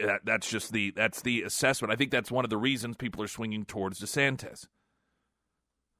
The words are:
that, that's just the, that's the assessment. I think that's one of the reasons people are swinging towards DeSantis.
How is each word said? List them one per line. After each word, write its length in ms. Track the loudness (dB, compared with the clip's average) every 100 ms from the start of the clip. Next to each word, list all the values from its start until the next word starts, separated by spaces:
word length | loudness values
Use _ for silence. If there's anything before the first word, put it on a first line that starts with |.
| 0
that, 160 | 0
that's 260 | 0 0 0
just 220 | -4 0
the, 200 | 0 0
that's 300 | 2 0 2
the 200 | 0 0
assessment. 500 | 0 2 4 4 0
I 60 | 2
think 140 | 4
that's 200 | 2 2
one 140 | 0 2
of 40 |
the 80 | 2
reasons 380 | 2 0 -4 -6
people 260 | -6 -4
are 60 | -6
swinging 380 | -4 -4 -4 -4
towards 340 | -4 -4 -4
DeSantis. 680 | -4 2 2 2 -8 -14 -20 _ _ _ _ _ _ _ _ _ _ _ _